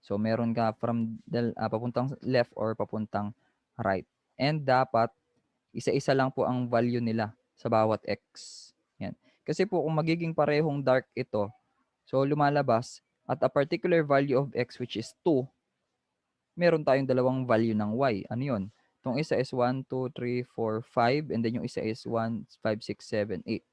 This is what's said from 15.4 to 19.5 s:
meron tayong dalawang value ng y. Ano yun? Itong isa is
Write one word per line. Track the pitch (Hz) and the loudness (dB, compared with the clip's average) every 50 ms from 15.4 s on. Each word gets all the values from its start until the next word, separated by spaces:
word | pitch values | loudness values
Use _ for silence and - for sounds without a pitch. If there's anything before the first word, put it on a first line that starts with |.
| 127 131 _ _ _ _ _ _ _ _ _ _ _ _ _ _ _ _ _ _ _ _ _ - | 2 -2 _ _ _ _ _ _ _ _ _ _ _ _ _ _ _ _ _ _ _ _ _ 2
meron | 175 175 165 160 151 | 2 4 4 4 4
tayong | 139 131 139 135 | 4 4 4 4
dalawang | 131 127 127 127 127 131 131 127 | 2 2 2 4 2 2 0 0
value | 120 117 110 113 117 | 2 4 4 4 2
ng | 110 107 107 104 107 | 2 0 0 0 0
y. | 120 139 135 113 95 - | 0 0 0 0 -2 -4
Ano | - - 117 131 | -6 -6 -4 -2
yun? | 143 127 104 95 104 _ _ _ _ _ _ | -2 -2 -4 -4 -6 _ _ _ _ _ _
Itong | _ 131 120 135 156 | _ -4 -2 -2 -2
isa | - - 110 | 0 0 -2
is | 131 - | -2 -2